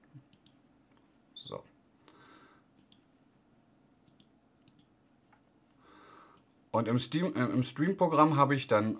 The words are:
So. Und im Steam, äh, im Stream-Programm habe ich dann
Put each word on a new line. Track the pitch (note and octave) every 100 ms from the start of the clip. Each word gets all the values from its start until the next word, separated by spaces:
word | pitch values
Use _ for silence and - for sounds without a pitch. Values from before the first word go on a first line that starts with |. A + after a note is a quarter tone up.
| _ C#3 _ _ - _ _ _ _ _ _ _ _
So. | - - G1+ - _ _ _ - - - - - - _ _ _ - _ _ _ _ _ _ _ _ _ _ _ _ _ _ _ _ _ _ _ _ _ _ _ _ _ _ _ _ - - - - - - _ _ _
Und | A2 A2
im | A#2+
Steam, | - D3+ F3+ -
äh, |
im | B2 B2+
Stream-Programm | B2 - D#3+ F#3+ F3 D3 D#3 C#3
habe | C#3
ich | C#3 -
dann | G#2+ A2 G2